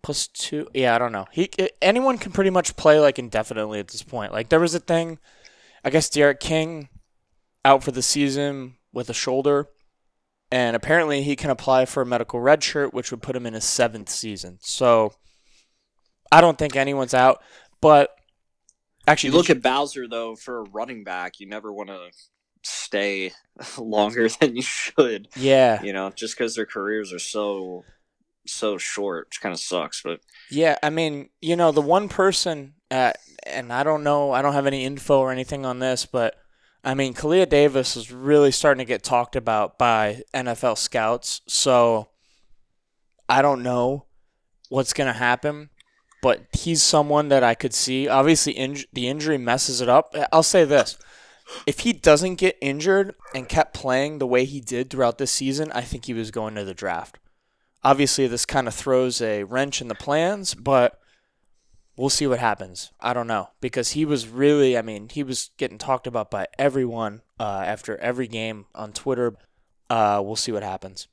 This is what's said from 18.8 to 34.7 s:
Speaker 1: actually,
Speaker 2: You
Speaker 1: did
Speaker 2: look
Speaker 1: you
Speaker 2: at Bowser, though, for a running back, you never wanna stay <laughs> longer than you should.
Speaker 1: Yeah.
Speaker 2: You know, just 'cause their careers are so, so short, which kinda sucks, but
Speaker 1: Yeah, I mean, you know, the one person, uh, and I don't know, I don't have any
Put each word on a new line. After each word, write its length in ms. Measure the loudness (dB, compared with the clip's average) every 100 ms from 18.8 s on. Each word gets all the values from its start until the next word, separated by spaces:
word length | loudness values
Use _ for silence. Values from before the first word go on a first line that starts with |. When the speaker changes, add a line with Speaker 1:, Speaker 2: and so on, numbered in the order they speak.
| _ _ 2
Speaker 1:
actually, 220 | 4 4
Speaker 2:
You 20 |
Speaker 1:
did 60 | 2
Speaker 2:
look 120 | 4
Speaker 1:
you 60 | 2
Speaker 2:
at 80 |
Bowser, 440 | 2 0 -4 -8 -10
though, 280 | -8 -8 -12
for 240 | -14 -12
a 100 | -12
running 340 | -10 -10 -12
back, 360 | -10 -10 -10 -14
you 80 | -16
never 260 | -14 -12
wanna 360 | -14 -14 -14 -18 _ _ _ _ _
stay 720 | -12 -12 -6 -4 -2 -4 -8 -12 _ _
<laughs> 220 | -18 -12
longer 500 | -2 2 2 2 -2
than 260 | 2 0 0
you 60 |
should. 680 | -6 -6 -4 2 2 0 -10 -4
Speaker 1:
Yeah. 460 | 4 6 6 4
Speaker 2:
You 120 | -4
know, 180 | -6 -8
just 260 | -8 -12 -6
'cause 160 | -6
their 140 | -4 -8
careers 440 | -6 -6 -6 -8
are 80 | -12
so, 640 | -8 -6 -4 -6 -8 -12 -16 _ _ _ _ _ -14
so 320 | -6 -4 -4
short, 520 | -8 -6 -6 -6 -10
which 120 | -10
kinda 160 | -8 -8
sucks, 460 | -6 -6 -6 -10
but 160 | -10 -12 _ _ _
Speaker 1:
Yeah, 260 | 0 2 2
I 80 | -2
mean, 380 | -2 -4 -6 -14 _
you 140 | -4 2
know, 160 | 4
the 100 | 2
one 280 | 2 0 0
person, 680 | 0 2 2 -4 -6 -10 _ _
uh, 220 | 0 0 0 -12 -20 -12
and 260 | -10 -6
I 80 | -2
don't 220 | 0 0
know, 280 | 2 2 2
I 120 | 2
don't 100 | 2
have 140 | 2
any 180 | 0